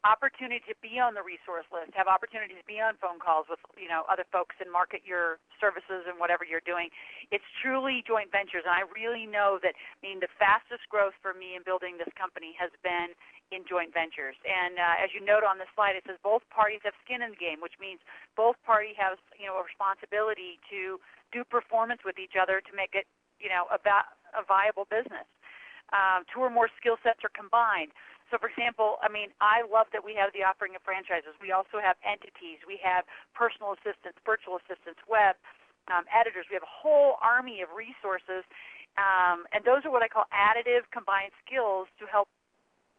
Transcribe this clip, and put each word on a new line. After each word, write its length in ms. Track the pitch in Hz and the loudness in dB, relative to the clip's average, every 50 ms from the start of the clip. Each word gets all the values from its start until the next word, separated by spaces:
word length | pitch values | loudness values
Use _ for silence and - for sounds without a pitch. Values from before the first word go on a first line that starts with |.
opportunity 640 | - 208 220 - 277 269 - - 254 240 240 233 - | 2 4 4 4 2 -2 -4 -4 -8 -8 -6 -8 -8
to 100 | 214 214 - | -10 -12 -12
be 160 | - 220 226 247 | -12 -8 -2 0
on 160 | 247 240 214 | 0 0 0
the 80 | 202 | -4
resource 440 | 175 185 175 - - - 175 165 156 - | -8 -10 -14 -14 -12 -10 -10 -10 -10 -8
list, 240 | 185 170 160 151 - | -10 -10 -10 -6 -4
have 160 | 196 185 190 | -2 2 4
opportunities 480 | 190 185 - - - 220 214 185 190 180 | 2 2 2 -2 -8 -10 -10 -10 -12 -16
to 80 | - | -16
be 160 | - 208 214 | -12 -6 -2
on 160 | 220 220 214 - | -2 -2 -2 -2
phone 240 | 196 180 170 165 | -6 -6 -6 -4
calls 240 | - 175 160 156 156 | 0 2 2 2 2
with, 160 | 160 165 - - - _ - | -2 -8 -10 -10 -18 _ -16
you 80 | 190 | -10
know, 160 | 170 170 160 160 - | -6 -4 -4 -2 -2
other 160 | 190 185 175 - - | -2 -2 -2 -2 -2
folks 240 | 180 175 - - - | -2 -2 -2 -6 -12
and 80 | 190 | -14
market 400 | 185 175 175 180 - - 180 - | -4 -2 0 0 0 -4 -10 -10
your 320 | 190 180 175 170 165 160 - _ _ - _ | -6 -4 -2 -2 -2 -4 -6 _ _ -8 _
services 480 | 214 202 180 175 - - 190 185 170 180 | 0 0 0 0 -6 -8 -8 -8 -8 -10
and 80 | 180 170 | -6 -4
whatever 240 | 175 170 175 165 | 0 0 0 0
you're 240 | 175 160 160 165 - | -2 -4 -6 -6 -4
doing. 240 | 175 175 175 175 165 - - - - - - - - | -4 -4 -4 -4 -6 -10 -14 -18 -18 -18 -18 -8 -6
It's 160 | 202 202 - - - - | -6 -6 -6 -8 -10 -6
truly 400 | - 269 262 269 262 269 262 247 | -4 -2 0 0 0 -2 -2 -4
joint 320 | - - 226 214 202 180 202 | -2 -2 -2 -2 0 0 -2
ventures, 320 | 196 196 180 190 180 160 | -2 -2 -2 -6 -6 -2
and 80 | 180 175 | 0 0
I 160 | 185 196 165 | 0 0 -2
really 400 | 185 - 220 233 240 233 220 214 | -6 -6 -4 -4 -4 -4 -6 -4
know 320 | 208 208 202 202 196 185 | -2 2 2 2 2 2
that, 160 | 185 180 - - | 0 -2 -2 -2
I 220 | - - - _ | -10 -20 -20 _
mean, 160 | - 196 196 185 | -14 -14 -8 -8
the 140 | 180 - - - | -8 -8 -2 2
fastest 480 | 208 196 208 226 - _ 240 233 - - | 4 4 4 4 2 _ -12 -14 -12 -4
growth 240 | 214 208 202 196 190 - | 0 2 2 2 0 -4
for 160 | - 190 180 185 | -8 -10 -10 -8
me 160 | 185 185 185 | -12 -14 -14
in 80 | 180 | -12
building 400 | 175 185 185 180 185 180 175 170 | -6 -4 -4 -4 -4 -6 -10 -10
this 80 | 170 - - - | -10 -10 -8 -8
company 400 | 190 185 - 175 165 160 160 - | -10 -6 -4 -4 -6 -6 -6 -6
has 160 | 180 170 - _ | -6 -6 -6 _
been 320 | - 180 175 175 175 175 170 - - - - - _ _ 190 | -4 -2 -2 -2 -2 -4 -8 -16 -20 -20 -20 -20 _ _ -12
in 80 | 190 180 - | -12 -8 -4
joint 260 | 180 180 170 165 165 | -2 -2 -2 -2 -2
ventures. 460 | 170 165 160 - 156 139 135 127 - | -2 -2 -2 -4 -8 -8 -8 -10 -8
And, 400 | - - 196 185 180 180 180 180 | -6 -2 0 0 0 -2 -2 0
uh, 220 | 175 170 170 175 185 | 2 2 2 2 2
as 100 | 190 190 | -2 -4
you 80 | 208 | -6
note 240 | 196 208 208 214 214 | 2 4 4 4 4
on 160 | 202 190 190 | 4 0 0
the 80 | 185 - - | -4 -8 -2
slide, 180 | 214 208 202 190 | 0 0 0 0
it 100 | 185 - 196 | -2 -6 -10
says 100 | 185 - - | -14 -6 0
both 180 | 202 220 233 - _ | 2 2 2 0 _
parties 320 | - 220 214 208 214 208 - 208 | 0 2 2 2 2 -2 -6 -6
have 100 | - - _ | -8 -8 _
skin 160 | - 254 240 | -8 -8 -6
in 140 | 240 226 202 | -6 -8 -8
the 60 | - | -8
game, 200 | 175 170 156 156 | -8 -8 -8 -8
which 160 | 170 170 - _ | -10 -14 -14 _
means 240 | 196 196 185 165 _ - - - - - _ | -14 -16 -16 -16 _ -20 -20 -20 -20 -10 _
both 240 | - 220 233 240 - _ | 2 4 4 4 2 _
parties 320 | - 226 214 214 214 208 - | 2 4 4 2 0 -2 -2
have, 240 | 196 190 185 190 _ _ - - | -2 -2 -2 -4 _ _ -20 -14
you 80 | 202 | -10
know, 140 | 196 190 190 | -6 -6 -6
a 40 | 180 | -6
responsibility 920 | 170 - - 202 190 196 - - - 202 208 214 220 214 180 185 180 170 - - - | -8 -6 -4 -2 -2 -2 -4 -6 -4 -2 -2 0 0 -2 -4 -8 -12 -16 -18 -16 -12
to 260 | 202 196 185 190 190 185 - - - _ _ _ | -10 -8 -8 -8 -8 -10 -14 -20 -20 _ _ _
do 140 | - 240 247 | -10 -10 -8
performance 560 | - - 233 - - 233 226 226 233 240 - | -2 -2 -2 -2 0 0 0 0 0 -4 -6
with 160 | - 190 180 190 | -6 -8 -8 -8
each 160 | 190 185 - 190 | -12 -4 0 0
other 180 | 185 185 190 196 - | 2 2 0 -2 -2
to 80 | - 202 | -6 -8
make 240 | 196 190 - - 196 | -8 -6 -4 -4 -6
it, 80 | - - _ _ _ _ _ _ | -6 -6 _ _ _ _ _ _
you 140 | 208 196 | -8 -4
know, 180 | 185 180 175 - | -2 -2 0 0
a 80 | - 202 | -2 0
va-, 320 | - 208 202 202 - - - _ _ - - | 2 4 4 4 4 0 -6 _ _ -8 -8
a 80 | 220 | -8
viable 460 | 190 - 196 190 202 214 214 196 202 - | 0 2 4 4 4 4 0 -2 -4 -2
business. 380 | 208 220 254 254 190 - - - _ _ _ - - - - - - - - - | -2 -2 -2 -4 -8 -12 -14 -16 _ _ _ -20 -20 -20 -20 -20 -20 -20 -10 -2
Um, 320 | - 202 196 190 185 180 175 - | 0 2 4 4 2 2 0 -4
two 80 | - 247 | -4 -2
or 100 | 262 247 | -2 2
more 220 | 233 240 226 226 - - | 4 4 4 4 2 -2
skill 160 | - 240 226 - - | 0 0 0 2 2
sets 160 | 233 226 - - 208 | 0 0 0 -2 -6
are 60 | - | -8
combined. 560 | - 202 190 226 233 233 220 202 175 156 151 - - - - - - _ _ | -8 -4 2 2 4 4 4 2 0 -2 -6 -10 -18 -20 -20 -20 -20 _ _
So, 80 | 247 220 | -4 -4
for 80 | - 233 | -4 -4
example, 480 | - - 240 240 233 - 220 214 220 - - | -4 -2 -2 -2 0 2 2 2 2 0 -2
I 80 | 214 | -2
mean, 240 | 214 208 208 196 - _ 208 | -2 -2 -6 -10 -2 _ 4
I 240 | 208 214 233 233 208 | 4 4 4 2 4
love 240 | 208 220 220 - | 4 4 4 4
that 80 | - 214 | 0 -6
we 160 | 190 208 214 | -8 -6 0
have 160 | 208 196 196 | 0 0 0
the 160 | - 202 190 190 | 0 0 0 0
offering 260 | 190 - 208 185 185 180 | 0 0 -4 -8 -8 -10
of 20 | - 196 | -8 -6
franchises. 480 | 190 190 185 190 185 165 147 156 151 - 196 | -6 -6 -4 -4 -4 -4 -4 -6 -14 -14 -6
We 80 | 190 | -2
also 320 | 185 190 190 - - 208 208 | 0 0 0 -2 -4 0 2
have 160 | 185 185 - | 2 2 2
entities. 640 | - 202 208 202 - - - - 180 165 160 151 - | -2 -6 -6 -6 -8 -16 -20 -18 -16 -16 -16 -16 -16
We 160 | 175 196 190 | -16 -14 -6
have 240 | 185 185 180 180 180 - - - - _ _ | -2 0 0 0 -2 -4 -10 -20 -20 _ _
personal 400 | - 233 233 - - 214 202 196 | -2 -2 -2 -2 -4 -6 -8 -8
assistants, 400 | - _ 208 202 - - 180 - - _ | -6 _ -8 -8 -8 -12 -16 -18 -10 _
virtual 320 | 220 214 214 - - 180 175 - | -2 -2 -2 -2 -6 -10 -10 -10
assistants, 400 | - 180 - _ 170 165 - - | -12 -14 -14 _ -18 -18 -18 -6
web, 320 | - 226 214 208 190 185 - _ - - _ _ _ _ _ _ - | 0 4 4 6 4 4 0 _ -16 -20 _ _ _ _ _ _ -2
um, 160 | 185 175 170 - | -2 -2 -2 2
editors. 400 | - 226 233 226 - 180 165 - | 2 2 4 2 0 -4 -8 -6
We 80 | 202 | -6
have 80 | 180 160 | -8 -8
a 80 | - | -8
whole 480 | - - - 311 302 285 285 277 254 - | -14 -2 2 6 6 8 8 6 6 4
army 400 | - 220 240 254 254 254 226 196 | 4 4 4 4 2 -2 -6 -8
of 160 | 180 160 165 | -10 -10 -10
resources, 720 | 214 226 233 254 - - 196 190 180 - - 185 185 - - - - - - - - - - _ | -12 -14 -14 -14 -10 -6 -4 -4 -4 -4 -6 -8 -8 -8 -12 -18 -20 -20 -20 -20 -20 -20 -8 _
um, 480 | 196 202 196 190 185 180 180 175 170 170 - | 0 2 4 4 4 4 4 2 0 -2 -4
and 160 | - 208 - 240 | -4 0 4 4
those 160 | 254 285 277 | 4 4 4
are 80 | 311 | 0
what 80 | 262 240 | 2 2
I 80 | 233 226 | 2 2
call 240 | - 220 208 - | 2 0 0 0
additive 560 | - 202 202 208 220 233 233 247 240 240 233 - - | 2 2 4 4 4 2 2 2 2 2 2 0 -8
combined 400 | 240 196 196 196 196 196 196 - - _ | -8 -4 -2 -2 -2 -2 -4 -10 -18 _
skills 480 | - 254 262 233 208 190 190 185 - _ _ | -6 -2 0 0 0 0 -2 -2 -6 _ _
to 80 | 214 190 | -12 0
help, 240 | 208 208 202 - _ _ _ _ _ _ _ _ _ _ _ _ _ | 2 2 2 2 _ _ _ _ _ _ _ _ _ _ _ _ _